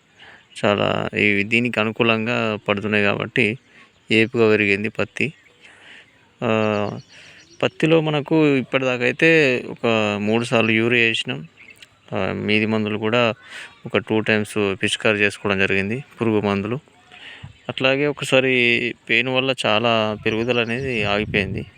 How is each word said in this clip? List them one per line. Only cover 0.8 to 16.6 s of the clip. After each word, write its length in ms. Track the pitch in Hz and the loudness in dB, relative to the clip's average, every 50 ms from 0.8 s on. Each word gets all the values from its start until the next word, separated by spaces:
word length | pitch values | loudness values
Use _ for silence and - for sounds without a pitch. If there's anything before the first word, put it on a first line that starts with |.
| 104 98 98 104 107 - - | 0 -2 -2 -2 -4 -4 -2
ఇవి 300 | 104 101 104 101 101 101 | 0 0 2 2 0 -2
దీనికి 360 | 110 117 117 123 120 110 110 | 0 0 0 0 0 -2 -2
అనుకూలంగా 800 | 107 113 107 - 117 113 113 110 110 117 120 117 113 110 107 98 - | -2 -2 -2 -2 0 0 0 0 -2 -4 -4 -2 -2 -4 -4 -6 -4
పడుతున్నాయి 360 | - 104 101 110 104 107 107 101 | -4 -4 -2 -2 -2 0 0 0
కాబట్టి 560 | 101 107 113 104 110 - 131 113 104 123 - _ _ _ - - _ _ _ _ - | 0 0 -2 -6 -4 0 0 0 0 -2 -6 _ _ _ -20 -20 _ _ _ _ 0
ఏపుగా 380 | 113 110 113 107 - 117 113 107 | 2 2 2 2 2 2 4 4
పెరిగింది 400 | 107 107 104 101 98 101 104 110 | 4 2 2 0 0 0 -2 -6
పత్తి. 440 | - - 104 - - - 110 147 - _ _ _ _ _ - - - - - - - - - _ _ _ _ _ _ - 127 | -4 -4 -6 -6 -4 -6 -6 -6 -6 _ _ _ _ _ -20 -20 -20 -20 -20 -20 -20 -20 -20 _ _ _ _ _ _ -6 -2
ఆ, 560 | 117 110 110 107 107 104 104 104 - 113 135 - _ - - - - - - - _ - - 135 | 0 0 0 0 0 0 -2 -4 -4 -6 -10 -14 _ -20 -20 -20 -20 -20 -20 -20 _ -8 -4 -4
పత్తిలో 380 | 120 _ - 165 156 165 160 | -4 _ -2 0 2 2 2
మనకు 460 | 156 156 151 147 139 - 160 160 156 | 2 0 -2 -4 -2 0 2 2 4
ఇప్పటిదాకా 560 | 147 139 131 117 - - 135 131 131 123 120 120 | 4 2 0 -2 -2 -2 -2 0 0 -2 0 0
అయితే 600 | 127 123 - 165 165 165 160 147 131 123 - - - | -2 0 2 4 4 6 4 4 2 2 0 -4 -8
ఒక 480 | - - - 117 113 110 107 104 104 101 | -10 -4 0 0 2 2 2 0 0 -2
మూడు 220 | 104 107 110 117 117 | 0 0 0 0 0
సార్లు 280 | - 127 113 113 110 | 2 2 2 2 4
యూరియా 340 | 110 110 113 120 123 120 117 | 2 2 2 2 2 2 2
వేసినాం. 420 | 113 113 - - 127 127 151 160 - _ _ - - - - - _ _ _ _ - - | 2 0 -2 -6 -6 -8 -10 -10 -16 _ _ -20 -20 -20 -20 -20 _ _ _ _ -8 -4
ఆ, 180 | 104 95 95 | -4 -2 -2
మీది 340 | 95 98 101 101 107 107 107 | -4 -4 -2 0 2 2 2
మందులు 320 | 104 110 107 107 104 107 | 0 0 -2 -2 -4 -4
కూడా 360 | 104 110 110 117 123 120 110 104 _ - - - - - - - _ - | -4 -4 0 0 2 2 0 -2 _ -10 -20 -18 -18 -18 -18 -20 _ -14
ఒక 120 | - - | -4 -2
టూ 220 | 104 - - 110 110 | -2 -2 0 0 0
టైమ్స్ 560 | 107 - 110 107 104 - - 107 101 98 92 - 110 | 2 2 0 0 0 -2 -2 -2 0 0 0 -2 -2
పిచికారీ 360 | 101 - - - 113 104 101 | -2 -2 0 0 0 2 2
చేసుకోవడం 400 | 104 101 - - - 104 98 95 | 2 0 0 -2 -2 -2 0 0
జరిగింది, 440 | 95 90 98 98 98 101 117 135 - - - - | 2 2 2 0 0 -2 -4 -8 -10 -14 -8 -4
పురుగు 200 | 113 113 107 104 | -2 0 2 2
మందులు. 380 | 104 101 101 101 | 2 0 -2 -2